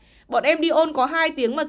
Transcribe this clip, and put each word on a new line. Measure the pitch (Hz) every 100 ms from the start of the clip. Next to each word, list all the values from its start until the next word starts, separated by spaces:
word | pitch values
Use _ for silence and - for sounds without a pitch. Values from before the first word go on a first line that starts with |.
| _ _ -
Bọn | 247
em | 262 320
đi | 320
ôn | 302 320
có | 269 277
hai | 330 320
tiếng | 311 233
mà | 285